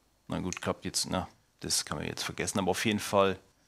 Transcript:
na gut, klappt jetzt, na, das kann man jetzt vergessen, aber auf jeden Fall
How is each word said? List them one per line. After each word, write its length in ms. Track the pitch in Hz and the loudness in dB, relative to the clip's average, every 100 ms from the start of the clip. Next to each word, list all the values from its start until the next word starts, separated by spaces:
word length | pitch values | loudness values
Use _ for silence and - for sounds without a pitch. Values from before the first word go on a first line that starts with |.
| _ _ - | _ _ -8
na 100 | 87 | -4
gut, 240 | 90 - | -4 -4
klappt 220 | - 90 | -2 -2
jetzt, 240 | 90 - - | -2 -2 0
na, 160 | 92 90 - _ _ | 0 -2 -12 _ _
das 240 | 82 - | -2 -2
kann 140 | - 76 | -2 -4
man 80 | 82 | -4
jetzt 160 | - | -4
vergessen, 360 | - - 78 101 | -6 -4 -2 0
aber 100 | 92 | 2
auf 140 | 92 113 | 2 2
jeden 140 | 104 | 0
Fall 360 | - 101 98 92 - _ | 2 4 4 2 -8 _